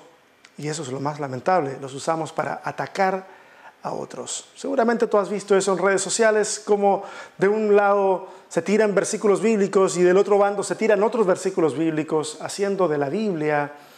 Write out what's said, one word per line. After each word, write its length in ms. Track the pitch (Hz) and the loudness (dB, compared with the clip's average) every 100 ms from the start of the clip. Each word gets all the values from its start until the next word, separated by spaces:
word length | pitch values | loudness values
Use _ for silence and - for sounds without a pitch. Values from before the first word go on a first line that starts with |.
| - _ _ _ - - | -20 _ _ _ -20 -12
y 100 | 147 | -8
eso 140 | 156 | -8
es 80 | 131 | -8
lo 100 | 135 | -6
más 200 | 139 151 | -6 -6
lamentable, 580 | 139 127 185 185 139 127 | -8 -4 0 0 0 -6
los 140 | 131 | -12
usamos 400 | 135 165 160 151 | -8 -4 -4 -4
para 260 | - 147 160 | -6 -6 -6
atacar 640 | 147 - 135 - 190 190 - - - - - _ | -8 -8 -8 -2 -2 -2 -8 -20 -20 -20 -20 _
a 100 | - | -10
otros. 560 | - 135 - 120 - - - | -10 -10 -12 -12 -12 -14 -12
Seguramente 500 | 269 269 226 220 220 | -4 0 2 2 2
tú 120 | 208 | 2
has 100 | 185 | 0
visto 260 | 202 190 190 | -6 2 2
eso 180 | 190 | 2
en 40 | 180 | 2
redes 240 | 190 190 | 2 0
sociales, 600 | 185 - 220 214 208 - - | -2 2 2 4 0 -4 -2
como 380 | 202 202 196 - - - - | 2 2 0 -4 -16 -18 -2
de 100 | 190 | 0
un 280 | 220 214 202 | 2 4 4
lado 520 | 202 202 196 180 - - - | 4 2 2 0 -4 -18 -6
se 140 | 170 | -4
tiran 320 | 170 220 214 190 | 0 2 2 2
versículos 460 | 175 214 208 180 | 0 0 0 2
bíblicos 540 | 220 214 196 196 190 175 | 2 2 2 2 2 4
y 60 | |
del 160 | 180 185 | 4 4
otro 220 | 202 202 | 4 4
bando 240 | 202 202 | 2 0
se 120 | - 175 | -6 -2
tiran 280 | 220 202 | 2 2
otros 240 | 220 226 185 | 2 2 0
versículos 500 | 180 190 190 160 131 | 0 -2 0 0 0
bíblicos, 640 | 165 156 151 156 143 - | -2 -2 -2 -2 -4 -8
haciendo 460 | 160 - 202 190 175 | -12 -4 -4 0 0
de 100 | 147 | 0
la 120 | 139 | -2
Biblia 640 | 190 214 165 151 147 143 - - | -2 -2 -2 -2 -2 -2 -10 -20